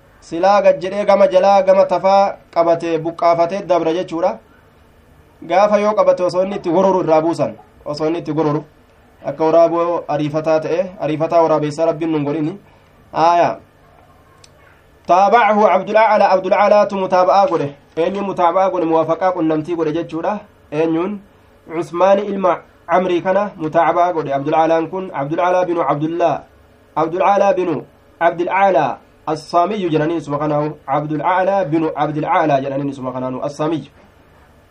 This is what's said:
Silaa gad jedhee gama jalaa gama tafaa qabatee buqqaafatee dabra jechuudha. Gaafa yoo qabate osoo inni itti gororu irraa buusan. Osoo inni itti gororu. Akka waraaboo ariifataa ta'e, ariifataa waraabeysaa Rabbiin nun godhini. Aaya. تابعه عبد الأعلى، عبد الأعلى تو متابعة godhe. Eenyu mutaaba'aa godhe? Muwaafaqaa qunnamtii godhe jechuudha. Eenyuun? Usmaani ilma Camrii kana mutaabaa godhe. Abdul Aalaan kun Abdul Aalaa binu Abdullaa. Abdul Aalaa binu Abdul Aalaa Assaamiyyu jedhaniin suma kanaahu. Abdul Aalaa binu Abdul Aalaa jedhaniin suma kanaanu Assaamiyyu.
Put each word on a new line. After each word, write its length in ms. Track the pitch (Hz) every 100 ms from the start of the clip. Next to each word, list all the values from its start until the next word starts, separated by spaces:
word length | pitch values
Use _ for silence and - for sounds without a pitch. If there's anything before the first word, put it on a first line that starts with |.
| _ _
Silaa 420 | - 165 190 202
gad 180 | 196 165
jedhee 220 | 185 202
gama 220 | 196 196 190
jalaa 340 | 185 196 202
gama 220 | 185 190
tafaa 520 | 185 180 190 196 196 - -
qabatee 440 | 170 170 165 170 160
buqqaafatee 640 | 160 - 170 170 170 190
dabra 300 | 165 165 160
jechuudha. 460 | 170 180 165 180 220 - _ _ _ _ _ _ _ _ _ 160
Gaafa 300 | 175 208 208
yoo 160 | 208
qabate 280 | 208 185 180
osoo 200 | 175 175
inni 120 | 190 202
itti 140 | 180
gororu 300 | 165 190 185
irraa 160 | 156 156
buusan. 340 | 165 147 120 - - _
Osoo 220 | - 147 156
inni 120 | 170
itti 140 | 156
gororu. 320 | 151 151 143 - _ _ _ _ _
Akka 200 | 147 143
waraaboo 600 | 160 165 165 170 170 170 160
ariifataa 520 | 151 151 156 151 156
ta'e, 320 | 151 165 190 -
ariifataa 420 | 151 151 160 170
waraabeysaa 440 | 160 156 147 147 165
Rabbiin 240 | 156 165
nun 120 | 156
godhini. 340 | 143 156 151 190 - _ _ _ _
Aaya. 460 | - 160 175 143 - - _ _ _ _ _ _ _ - _ _ _ _ _ -
تابعه 580 | 175 202 240 208 208 208
عبد 220 | 196 190
الأعلى، 340 | 214 220 208
عبد 220 | 196 185 185
الأعلى 400 | 190 202 208 202
تو 100 | 196
متابعة 500 | 185 185 185 185 190
godhe. 240 | 165 143 - _ -
Eenyu 260 | 175 196
mutaaba'aa 480 | 196 185 175 185 190
godhe? 160 | 180 165
Muwaafaqaa 460 | 160 160 165 185
qunnamtii 420 | 180 160 156 156
godhe 180 | 170 156
jechuudha. 460 | 160 165 160 180 208 - _ _
Eenyuun? 500 | 151 165 160 185 202 - _ _ _ - 165
Usmaani 440 | 156 170 185 202
ilma 360 | 202 196 190 160 - _ -
Camrii 320 | 175 185 175
kana 280 | 190 190 208 190
mutaabaa 560 | 156 165 160 170 175
godhe. 220 | 165 143
Abdul 200 | 139 143
Aalaan 360 | 160 160 165 160
kun 200 | 185 185
Abdul 260 | - 143 170
Aalaa 240 | 180 180
binu 160 | 175 170 139
Abdullaa. 500 | 147 156 170 170 135 - _ _ _ _ -
Abdul 260 | 160 180
Aalaa 300 | 185 202 196
binu 320 | 185 180 135 - _ _ _
Abdul 280 | 165 170 175
Aalaa 500 | 180 196 170 135 104 _ _ -
Assaamiyyu 640 | 151 - 175 180 214 175
jedhaniin 300 | 151 156 170
suma 180 | 143 143
kanaahu. 380 | 151 147 151 147 -
Abdul 360 | 143 151 151
Aalaa 420 | 165 185 190 196
binu 280 | 165 160 160
Abdul 300 | 156 151 151
Aalaa 360 | 147 180 156 139
jedhaniin 320 | 139 139 143
suma 200 | 127 127
kanaanu 300 | 127 127 127
Assaamiyyu. 480 | 143 147 156 160 - _ _ _ _ _ _ _ _